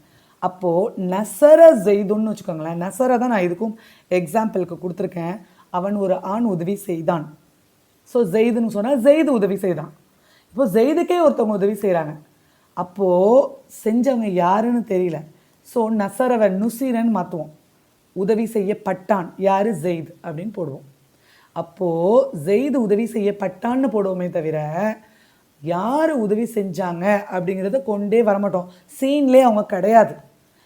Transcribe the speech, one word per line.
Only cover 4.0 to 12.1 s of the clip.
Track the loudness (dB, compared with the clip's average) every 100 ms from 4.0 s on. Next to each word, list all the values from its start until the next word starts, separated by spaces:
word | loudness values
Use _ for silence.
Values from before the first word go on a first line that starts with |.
| _
எக்ஸாம்பிளுக்கு | -2 0 -2 -2 -2 -4 -6
கொடுத்துருக்கேன். | -10 -6 -8 -6 -8 -8 -14 _ _
"அவன் | -6 -4
ஒரு | -2 0 -2
ஆண் | -2 -2
உதவி | -2 -2 -4
செய்தான்". | -6 -6 -4 -2 -2 -4 -16 _ _ _ _ _ _
So, | _ -2
ஜெய்துன்னு | 0 2 2 2 -2
சொன்னா | -2 -2
ஜெயிது | 4 6 6 4
உதவி | 2 0 -2
செய்தான். | -2 -4 -8 -18 _ _ _ _ _
இப்போ | -2 0
ஜெயிதுக்கே | 2 2 2 0 2 2
ஒருத்தவங்க | 2
உதவி | -2 0 -2
செய்றாங்க, | -2 0 0 -2